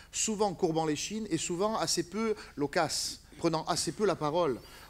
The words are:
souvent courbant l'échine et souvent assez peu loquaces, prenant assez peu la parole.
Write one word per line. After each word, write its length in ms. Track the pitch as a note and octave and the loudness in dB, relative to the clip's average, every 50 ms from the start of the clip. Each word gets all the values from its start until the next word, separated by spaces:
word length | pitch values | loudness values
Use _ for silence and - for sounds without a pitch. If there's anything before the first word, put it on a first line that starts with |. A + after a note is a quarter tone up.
| - - | -18 -10
souvent 420 | - - - - A3 F#3+ G#3+ G3+ E3+ | -4 -2 -2 0 2 2 2 2 2
courbant 320 | - - E3 E3 D#3+ D#3+ | 2 2 2 4 4 2
l'échine 420 | D#3+ D3+ C#3+ - - G3+ A3 A3 G3+ | 2 0 -2 -2 -4 -4 -6 -4 -2
et 80 | E3 D#3 | -2 -2
souvent 400 | - - F3 E3 G3+ G#3+ A3 F#3+ | -2 -2 -2 0 0 2 2 2
assez 260 | E3 D#3 - - E3 E3+ | 0 0 0 0 -2 -2
peu 240 | - G#3+ A3+ A3 G#3 - - - - | -2 -2 0 0 0 -2 -4 -12 -4
loquaces, 640 | C3+ C#3+ C#3 - F3+ E3 C#3 - - - - - - - - - - | -2 -2 0 2 2 2 2 2 -2 -2 -4 -6 -10 -14 -20 -10 0
prenant 280 | - E3+ D#3+ D#3+ D#3+ | 0 2 2 2 0
assez 260 | - E3+ D3+ - E3 | 0 0 0 0 -2
peu 140 | C#3 - A3 | -2 0 2
la 100 | G3 E3 | 2 2
parole. 420 | C#3+ D#3 D3 D3 F3+ F3 D3+ A#2+ G2+ - - - - - - | 2 0 0 2 2 2 2 0 -2 -6 -14 -18 -20 -16 -8